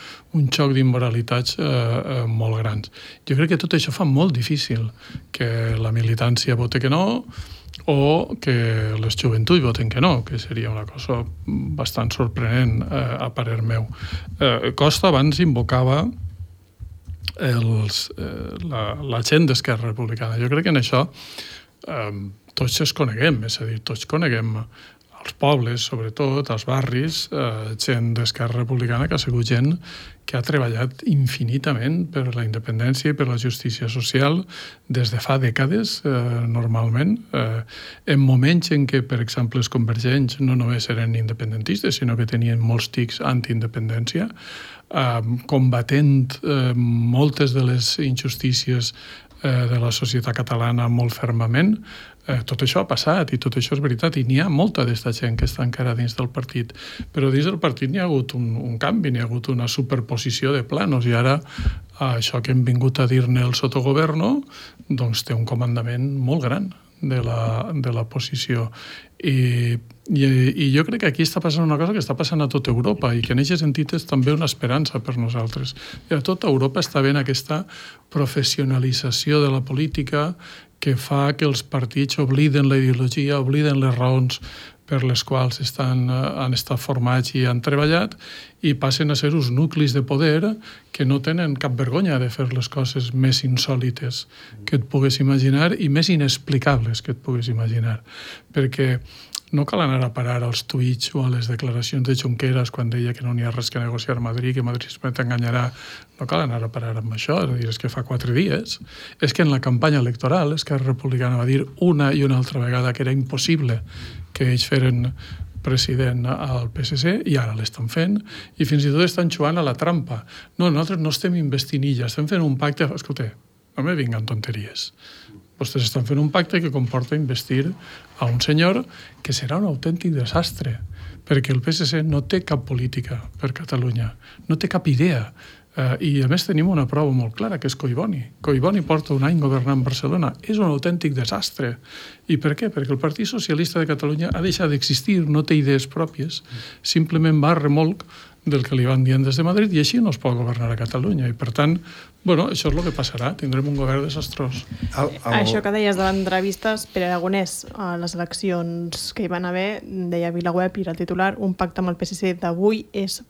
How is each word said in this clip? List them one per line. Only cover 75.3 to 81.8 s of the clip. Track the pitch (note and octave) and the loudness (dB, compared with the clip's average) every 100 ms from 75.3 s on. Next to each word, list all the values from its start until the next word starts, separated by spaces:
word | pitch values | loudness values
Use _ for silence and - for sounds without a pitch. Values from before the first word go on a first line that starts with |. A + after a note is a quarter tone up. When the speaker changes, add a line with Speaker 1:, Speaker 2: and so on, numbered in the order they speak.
| A#2+ A2+ C3 C3 - - - - | -2 -4 -4 -8 -10 -16 -14 -4
Speaker 1:
I | D3+ | -2
a | |
tota | C3 F3+ G#3 | 0 0 2
Europa | C3+ C3+ E3+ | 4 2 0
està | - C#3+ | -2 2
havent | C3+ C#3+ | 2 2
aquesta | C3 C3 - D#3 G3 - - - _ | 0 -2 -2 -4 -4 -12 -20 -20 _
professionalització | D#3+ C3+ D3 B2+ - C3+ C3 C3 B2+ C3 - D3+ D3+ | -2 0 0 0 0 0 2 2 0 -2 -2 2 2
de | C#3+ | 4
la | C3+ | 2
política | C3 C3 D#3 - C3 D3 D#3 F3+ - - - _ | -2 -2 -2 -2 -2 -2 -2 -4 -12 -20 -20 _
que | C#3+ C3 | -2 0
fa | - C#3 C#3 | 0 0 2
que | C#3+ D3+ | 2 0
els | C3 | 0
partits | - C3+ | -4 -4